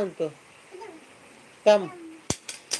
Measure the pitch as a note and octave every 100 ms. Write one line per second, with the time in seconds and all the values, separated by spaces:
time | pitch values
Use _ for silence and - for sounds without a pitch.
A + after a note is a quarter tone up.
0 | G3+ D#3+ D#3+ D3 - - - F4+ G#4 E4
1 | - - - - - - G#3+ G#3 F3+ F3
2 | E3 D#3+ - - - - - -